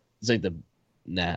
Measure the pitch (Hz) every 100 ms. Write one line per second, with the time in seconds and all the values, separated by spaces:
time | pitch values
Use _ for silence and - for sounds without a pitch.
0 | _ _ 107 113 90 82 - _ _ _
1 | - 90 85